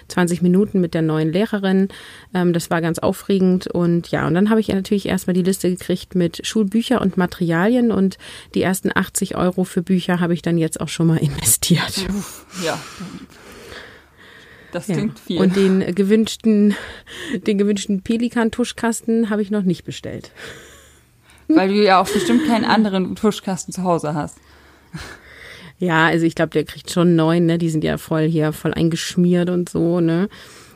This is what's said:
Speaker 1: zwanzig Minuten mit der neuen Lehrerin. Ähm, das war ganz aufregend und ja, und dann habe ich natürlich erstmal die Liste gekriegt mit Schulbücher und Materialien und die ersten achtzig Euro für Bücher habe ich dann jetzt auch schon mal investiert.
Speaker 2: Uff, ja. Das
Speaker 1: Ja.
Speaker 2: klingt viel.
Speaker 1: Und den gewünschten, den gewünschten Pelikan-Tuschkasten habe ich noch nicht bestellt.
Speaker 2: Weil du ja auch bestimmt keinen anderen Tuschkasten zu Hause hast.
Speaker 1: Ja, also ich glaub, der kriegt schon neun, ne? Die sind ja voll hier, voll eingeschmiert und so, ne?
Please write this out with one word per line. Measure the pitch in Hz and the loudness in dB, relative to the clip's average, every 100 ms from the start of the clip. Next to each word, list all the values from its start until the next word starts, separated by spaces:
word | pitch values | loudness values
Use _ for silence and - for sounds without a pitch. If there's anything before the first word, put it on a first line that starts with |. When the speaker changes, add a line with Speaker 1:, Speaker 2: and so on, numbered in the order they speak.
| - | -6
Speaker 1:
zwanzig | - 175 170 | 0 0 2
Minuten | 180 180 208 196 | 4 4 2 0
mit | 170 | 0
der | 165 | 0
neuen | 160 156 160 | 0 0 0
Lehrerin. | 175 220 208 190 190 196 - - - - | 0 0 -2 0 2 0 -4 -20 -20 -8
Ähm, | 185 175 | -2 0
das | 170 - | 0 -2
war | 170 | -2
ganz | 165 165 | -2 -2
aufregend | - 190 - 196 185 180 - | -2 -2 0 2 2 2 0
und | 175 170 170 170 | 0 2 0 -2
ja, | 147 143 | -2 0
und | |
dann | 170 214 | 2 2
habe | 220 | 2
ich | 214 | 0
natürlich | 190 190 202 - | -2 -2 -2 -2
erstmal | 185 - | -4 0
die | 180 | 0
Liste | 180 196 180 | 0 0 -2
gekriegt | 180 - 180 - | -2 -4 -6 -4
mit | 180 170 - - | -2 -2 -2 -4
Schulbücher | 220 202 226 233 247 | -2 0 0 0 0
und | 190 185 | 0 0
Materialien | 180 - 170 165 196 247 233 | -2 -2 -2 2 2 2 2
und | 196 190 - - - - | 2 0 -2 -12 -20 -6
die | - | -2
ersten | 175 185 190 | -2 0 -2
achtzig | - 190 - 196 - | -2 -2 -4 -4 -2
Euro | 180 180 | -2 0
für | 185 - | -2 -2
Bücher | 170 185 - 175 | 0 0 0 0
habe | 175 | 0
ich | 170 | -2
dann | 170 170 | 0 0
jetzt | 160 - | 0 -4
auch | 147 | -6
schon | - 165 | 0 2
mal | 160 | 2
investiert. | 151 139 - - - 151 - - 185 | 0 -2 -2 0 2 0 0 -6 -6
Speaker 2:
Uff, | 202 - - - 185 | -6 -8 -14 -16 -8
ja. | 208 185 - - 185 247 - - - - - - - - - - - - - - - | -6 -6 -10 -14 -14 -14 -18 -20 -20 -20 -18 -18 -20 -20 -20 -20 -20 -20 -20 -20 -12
Das | 175 - | -8 -4
Speaker 1:
Ja. | 165 | -2
Speaker 2:
klingt | 208 - | -2 -4
viel. | - 175 | -6 2
Speaker 1:
Und | 185 190 | 2 4
den | 190 190 - | 4 2 0
gewünschten, | 180 196 220 208 - 226 208 208 196 - - - - 330 226 220 | 0 2 4 2 0 2 4 4 2 -4 -16 -18 -14 -8 -4 0
den | 202 | 0
gewünschten | 202 202 - 190 | 2 0 -2 -4
Pelikan-Tuschkasten | - 226 240 240 226 - 240 - 233 226 - 226 226 | -2 -2 -2 0 0 0 -4 -2 -4 -2 -2 0 0
habe | 208 | -2
ich | 196 | -2
noch | 208 | 0
nicht | 185 170 | 0 -2
bestellt. | - - - 95 - - - - - - - _ _ _ _ - - | -6 -12 -12 -12 -14 -18 -18 -18 -20 -20 -20 _ _ _ _ -10 2
Speaker 2:
Weil | 311 190 | 4 4
du | 208 | 4
ja | 208 185 | 6 4
auch | 190 | 4
bestimmt | 415 349 240 311 | 0 2 2 2
keinen | 226 - | 2 2
anderen | 208 214 190 185 | 2 2 0 -2
Tuschkasten | 190 214 - - 180 - | -2 -2 0 -4 -6 -6
zu | - | -4
Hause | 180 165 151 | 0 0 -2
hast. | 151 - - _ - - - _ - - - - - - - 170 - | -4 -6 -10 _ -20 -20 -20 _ -18 -16 -18 -20 -20 -20 -20 -20 -6
Speaker 1:
Ja, | 180 160 165 | 0 2 4
also | 165 165 | 4 2
ich | |
glaub, | - 160 | 0 0
der | 165 | 0
kriegt | 156 - - | -4 -6 -6
schon | 180 170 165 | 2 4 6
neun, | 160 170 170 | 4 4 2
ne? | 170 | 2
Die | 170 | 0
sind | 156 | 0
ja | 160 151 | -2 -2
voll | - 160 156 | -2 0 0
hier, | 160 151 | 0 0
voll | 151 - | -2 -4
eingeschmiert | - 165 165 - - 175 180 175 | 0 0 0 -2 2 2 2 2
und | 180 175 | -2 -2
so, | 165 165 175 | -2 0 2
ne? | 165 165 208 - - - - | 2 0 -2 -6 -20 -20 -20